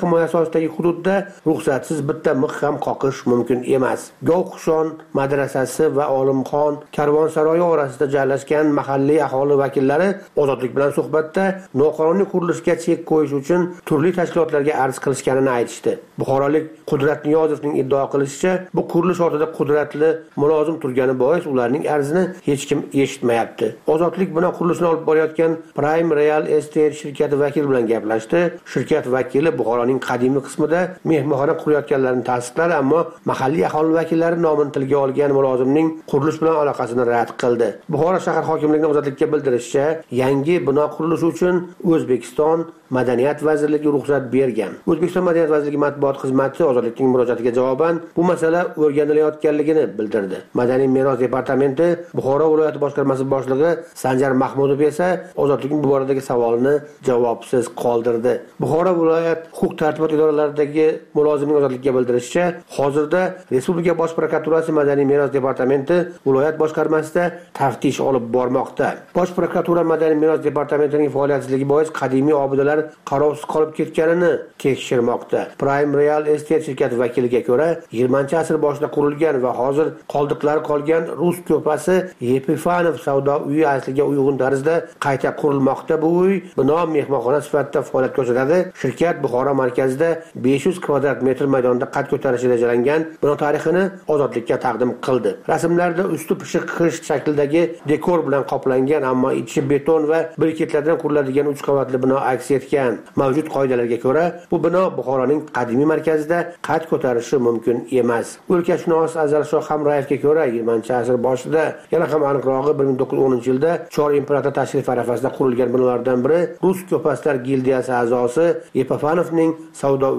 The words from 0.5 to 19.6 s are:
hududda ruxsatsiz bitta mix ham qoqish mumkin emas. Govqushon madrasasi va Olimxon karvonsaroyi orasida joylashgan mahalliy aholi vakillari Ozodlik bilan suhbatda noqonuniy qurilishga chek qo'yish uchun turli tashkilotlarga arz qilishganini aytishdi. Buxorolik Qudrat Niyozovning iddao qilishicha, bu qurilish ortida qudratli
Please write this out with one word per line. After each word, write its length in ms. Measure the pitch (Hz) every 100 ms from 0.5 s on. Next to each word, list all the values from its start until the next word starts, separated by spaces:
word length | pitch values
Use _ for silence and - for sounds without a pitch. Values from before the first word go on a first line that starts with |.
| 165 160 -
hududda 380 | 170 165 175 196 190 - 156
ruxsatsiz 520 | 151 156 127 - 156 143
bitta 240 | - 165 135
mix 120 | 147 -
ham 140 | 147 143 135
qoqish 320 | 117 135 131 123
mumkin 300 | 123 117 123 127 131
emas. 240 | 123 110 - - 139
Govqushon 560 | 175 185 - 165 160 160 156 - 143
madrasasi 640 | 139 143 135 139 127 - 156 135
va 120 | 147 135
Olimxon 600 | 135 135 127 147 151 147 - -
karvonsaroyi 680 | 147 151 156 160 156 170 175
orasida 340 | 156 139 127 143
joylashgan 520 | 139 135 135 - 151 156 143
mahalliy 420 | 135 139 139 156 143
aholi 280 | 131 143 139
vakillari 460 | 135 139 135 151 196 190 - -
Ozodlik 300 | 139 123 127 135
bilan 140 | 143 147
suhbatda 460 | - 151 156 190 190 190 - 131
noqonuniy 440 | 151 156 160 190 190
qurilishga 420 | 180 170 156 175 165
chek 160 | 170 160 -
qo'yish 220 | 156 143 139
uchun 220 | 135 175 175 175 -
turli 220 | 151 170 180
tashkilotlarga 540 | 165 175 156 147 143 147
arz 120 | 135 131
qilishganini 460 | 143 131 143 131 135 120
aytishdi. 340 | 117 - 113 - - -
Buxorolik 460 | - 135 139 151 156 - -
Qudrat 300 | 147 143 143 147
Niyozovning 480 | 160 156 143 147 147
iddao 240 | 131 139 135
qilishicha, 400 | 143 139 - 185 180 185 160
bu 60 | 165
qurilish 280 | 170 180 170 165
ortida 200 | 147 156
qudratli 500 | -